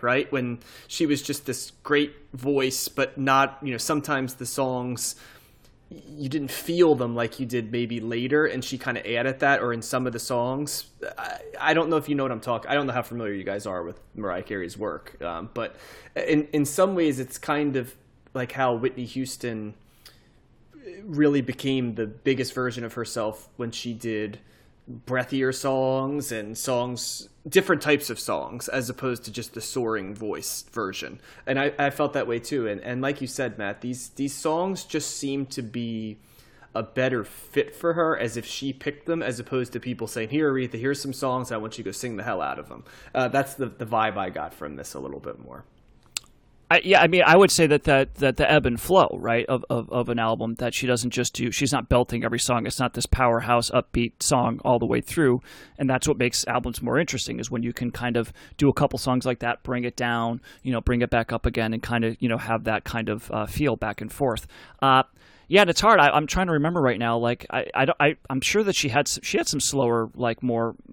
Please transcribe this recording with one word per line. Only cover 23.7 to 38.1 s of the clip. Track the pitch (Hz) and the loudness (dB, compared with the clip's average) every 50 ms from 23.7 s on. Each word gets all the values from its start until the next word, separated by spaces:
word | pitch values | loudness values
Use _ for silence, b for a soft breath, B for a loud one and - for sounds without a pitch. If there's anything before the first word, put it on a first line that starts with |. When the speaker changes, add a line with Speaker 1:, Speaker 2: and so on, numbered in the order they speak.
Speaker 1:
she | 113 - - 120 113 | -6 -8 -8 -8 -8
did | 110 - 117 110 107 107 107 107 - b b b b b b b b _ - 123 117 - | -6 -6 -4 -4 -4 -4 -6 -8 -12 b b b b b b b b _ -18 -18 -14 -6
breathier | - 127 127 123 - 139 135 131 131 131 | -4 -2 -2 -2 0 0 0 0 0 0
songs | - - 135 135 131 131 131 131 135 135 135 147 147 131 - | -2 -2 0 0 2 2 2 2 0 0 -2 -4 -4 -6 -6
and | 117 110 104 107 113 - | -6 -8 -8 -8 -8 -6
songs, | - 135 127 120 123 123 123 117 - - - - - - - _ - 147 | -4 -2 0 0 -2 -2 -4 -6 -8 -8 -8 -10 -12 -16 -20 _ -4 2
different | 131 190 - - 170 143 | 4 4 4 4 2 0
types | - 151 147 143 147 - | 2 2 2 2 0 -4
of | 113 - | -8 -6
songs, | - - 101 73 65 64 107 120 - - | -4 -4 -4 -4 -4 -6 -10 -10 -8 -4
as | - 135 117 117 | -4 -4 -4 -4
opposed | 120 - 131 127 120 117 - | -6 -6 -4 -4 -4 -6 -8
to | 110 | -12
just | 104 123 113 - - | -10 -10 -10 -10 -10
the | 117 | -12
soaring | - - - 135 120 110 110 104 95 95 104 | -10 -6 -4 -2 -2 -2 -2 -4 -4 -8 -10
voice | 98 110 104 85 73 - - - - - - | -8 -6 -6 -6 -6 -6 -8 -8 -10 -10 -10
version. | - 117 104 95 95 - - 62 - - B B B B B | -8 -6 -6 -6 -6 -8 -10 -12 -12 -16 B B B B B
And | B 135 135 | B -2 0
I, | 139 147 143 - | 0 0 0 0
I | 143 139 | 0 0
felt | 135 - 147 139 | 0 0 -2 0
that | - 139 110 | 0 -2 -2
way | 120 117 117 | -2 -4 -4
too. | - - 147 135 117 107 | -4 -4 -4 -2 -2 -2
And, | 104 95 | -4 -6
and | - 123 123 127 | -6 -6 -6 -4
like | 131 135 147 - | -2 -2 -4 -4
you | 135 | -6
said, | 123 - - 131 117 101 | -8 -4 -4 -4 -4 -4
Matt, | 110 101 98 107 - | -6 -6 -6 -6 -6
these, | - 123 123 123 - - | -8 -8 -8 -8 -10 -12
these | - - 139 139 - | -8 -6 -6 -6 -6
songs | - - 160 156 165 180 196 190 180 - | -4 -2 -2 0 0 0 -2 -4 -6 -8
just | - - 156 147 - - | -6 -4 -4 -4 -4 -8
seem | - 143 139 139 139 135 | -6 -6 -4 -4 -4 -4
to | 135 - 139 | -6 -6 -8
be | 120 107 113 120 117 117 113 110 110 107 104 - b b b b b b b b b b b | -8 -6 -6 -6 -4 -4 -4 -6 -6 -8 -10 -14 b b b b b b b b b b b
a | 113 | -6
better | 107 - - 127 127 131 127 117 101 | -6 -4 -2 0 0 2 0 0 -4
fit | - - - - - - 143 - - - | -6 -10 -18 -12 -4 0 0 0 -2 -2
for | - - 170 165 | -4 -2 0 2
her, | 170 165 160 | 2 2 2